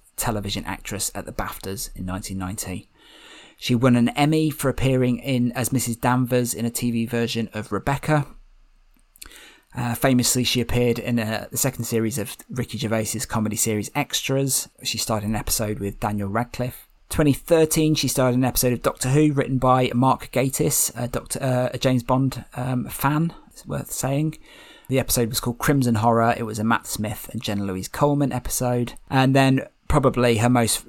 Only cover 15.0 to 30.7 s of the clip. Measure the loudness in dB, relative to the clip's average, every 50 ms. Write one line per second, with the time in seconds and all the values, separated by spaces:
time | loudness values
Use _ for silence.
15 | -4 -2 -2 -2 -2 -2 -4 -4 -2 -2 -2 -2 -2 -2 -4 -4 -4 -6 -6 -4
16 | -4 -4 -2 -2 -4 -2 -2 -2 -4 -4 -4 -6 -6 -6 -6 -10 -16 _ _ _
17 | _ -4 0 2 4 4 2 2 2 2 4 4 4 4 4 2 2 2 2 2
18 | 0 0 0 2 2 2 4 2 2 2 2 2 2 2 0 0 -2 -4 -4 -2
19 | 0 2 4 4 4 4 4 2 0 0 0 2 4 4 4 4 4 2 2 4
20 | 4 4 2 2 -2 -2 -2 0 0 0 0 0 0 2 2 0 0 -2 -2 -4
21 | -6 -4 -4 -6 -6 -6 -6 -4 -2 0 0 0 0 -2 -2 0 2 2 2 2
22 | 2 2 2 2 2 0 0 -4 -8 -10 -8 -6 -4 -2 -2 -4 -4 -6 -4 -2
23 | 0 0 2 2 0 -2 -4 -8 -16 -20 -20 -18 -12 -8 -8 -8 -8 -8 -8 -6
24 | -4 -2 0 0 -2 -2 -4 -6 -14 -20 -20 -20 -20 -20 -20 -20 -8 -2 -2 0
25 | 0 0 0 0 0 0 -2 -4 -4 -4 -4 0 0 2 2 4 4 2 2 2
26 | 4 4 4 4 4 2 2 0 -4 -6 -4 -2 0 2 0 0 0 -4 -6 -6
27 | -4 -6 -6 -8 -10 -10 -10 -8 -6 -4 -4 -2 -2 -4 -4 -6 -6 -8 -2 0
28 | 2 2 2 2 0 0 -2 -4 -4 -4 -4 -2 -2 0 0 0 -2 -2 -6 -12
29 | -8 -2 2 2 4 4 6 6 6 4 4 2 0 -4 -10 _ _ 2 2 4
30 | 4 4 4 4 4 4 4 4 4 4 4 4 4 2